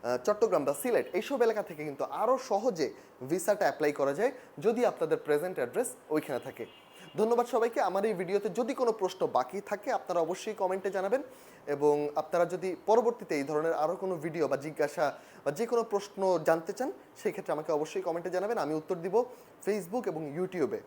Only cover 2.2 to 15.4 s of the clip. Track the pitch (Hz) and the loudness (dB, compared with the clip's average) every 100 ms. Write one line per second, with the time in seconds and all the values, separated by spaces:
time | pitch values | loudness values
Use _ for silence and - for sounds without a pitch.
2.2 | 220 254 - 196 240 175 127 - - - | 2 2 2 0 0 0 -2 -4 -20 -14
3.2 | 127 175 185 202 165 139 151 147 139 143 | -4 -2 2 2 2 2 0 2 0 2
4.2 | 240 277 - - 175 233 233 - 160 151 | 0 -2 -16 -2 0 4 2 2 0 0
5.2 | - 147 180 180 120 139 254 - - 156 | 2 0 0 -4 -2 0 -2 -6 -2 -2
6.2 | 151 123 135 123 110 - - - 175 - | 0 -6 -6 -12 -12 -14 -20 -20 -12 0
7.2 | 214 240 233 247 233 262 202 190 214 185 | 4 4 4 2 2 2 2 2 0 0
8.2 | 175 202 208 180 240 269 247 220 185 - | 0 0 0 -2 -2 0 0 2 -2 0
9.2 | 160 120 131 196 - 202 - 220 - 175 | 2 2 0 -4 -6 -6 -2 -2 0 0
10.2 | 160 185 - 202 185 190 196 190 190 254 | 0 -2 -6 -2 -2 0 -2 -2 0 0
11.2 | 302 - - - - 143 147 147 147 156 | -2 -16 -20 -16 -6 2 4 4 2 -2
12.2 | 151 175 170 175 185 170 - 220 233 233 | 0 2 2 0 -4 -4 4 6 6 -2
13.2 | 196 156 139 151 165 160 156 185 190 175 | -2 -2 0 0 0 2 0 0 -4 -4
14.2 | 160 160 143 135 147 151 147 165 147 - | -4 0 0 0 -4 -2 -2 2 0 -2
15.2 | - - | -16 -6